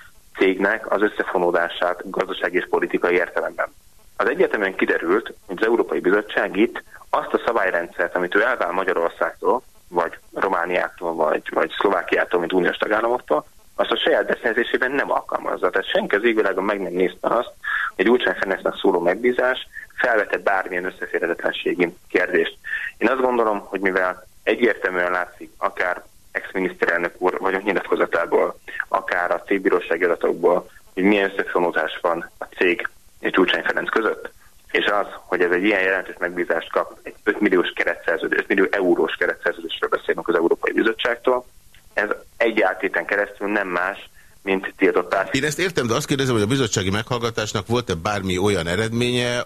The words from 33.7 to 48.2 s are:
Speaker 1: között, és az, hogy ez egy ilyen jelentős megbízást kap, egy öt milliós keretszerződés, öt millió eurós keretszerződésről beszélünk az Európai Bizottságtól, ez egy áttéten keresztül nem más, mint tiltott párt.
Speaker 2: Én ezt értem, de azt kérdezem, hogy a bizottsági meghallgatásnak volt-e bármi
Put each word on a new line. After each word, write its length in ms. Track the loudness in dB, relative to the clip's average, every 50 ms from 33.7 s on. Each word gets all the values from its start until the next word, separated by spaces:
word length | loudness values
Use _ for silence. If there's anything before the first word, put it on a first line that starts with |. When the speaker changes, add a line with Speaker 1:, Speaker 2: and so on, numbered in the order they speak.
| -2 -2 -2 0
Speaker 1:
között, 400 | 0 0 2 0 -2 -2 -6 -14 -16 -20 -20 -20 -20 _ _ -4
és 140 | -2 0 0
az, 220 | 2 0 0 0 -2
hogy 280 | -8 -16 -6 -2 0 2
ez 100 | 2 2
egy 140 | 2 2 2
ilyen 180 | 2 2 2
jelentős 340 | 2 2 0 0 -2 -6 -8 -6
megbízást 540 | -6 -4 -4 -4 -2 -2 -2 -2 -4 -2
kap, 260 | -2 -2 -2 -2 -6 -16
egy 120 | -16 -16 -16 -4 -2
öt 160 | -2 0 2
milliós 320 | 2 4 4 4 2 0 -2
keretszerződés, 640 | -4 -2 -2 -4 -4 -2 -2 -2 -2 -2 -2 -2 -2
öt 100 | 0 0
millió 180 | 2 2 2 2
eurós 440 | 0 2 2 4 4 4 2 0 -2
keretszerződésről 760 | -2 -2 -2 -2 -2 -4 -4 -4 -4 -6 -10 -6 -6 -2 -2
beszélünk 380 | -2 -2 -2 -2 -4 -2 -2 0
az 60 | 2
Európai 380 | 2 2 2 2 0 0 0
Bizottságtól, 760 | 0 0 0 0 0 0 -2 -2 -2 0 0 0 0 0 -2 -8 _ -20 -20 -20 -20 -20 _ -6 -2
ez 140 | -2 0 0 -2 -6 -10 -8 -2
egy 240 | 0 0 2 2 2
áttéten 440 | 2 2 2 0 -2 -2 -2 -2 -2
keresztül 440 | 0 0 0 0 -2 -4 -6 -4 -2
nem 200 | -2 -2 -2 -2
más, 420 | -2 -2 -2 -2 -4 -8 -12 -20 -20 -20 -20 -20 -20 _
mint 300 | -2 -2 -2 -2 -2 -6 -2
tiltott 320 | 2 2 2 4 2 0 0
párt. 260 | 0 -2 0 -2 -2
Speaker 2:
Én 100 | -2 -2
ezt 140 | -2 -2 -2
értem, 280 | -4 -2 -2 -2 -2
de 80 | 0 -2
azt 120 | -2 -2
kérdezem, 280 | -2 -2 0 0 2 2
hogy 80 | 2
a 40 | 2
bizottsági 440 | 2 2 2 0 0 0 0 0 0
meghallgatásnak 760 | 0 0 -2 -2 -2 -2 -2 -2 -2 -2 -4 -2 -4 -4 -2
volt-e 280 | 0 0 0 0 -2 -2
bármi 440 | -2 -2 -2 -2 -2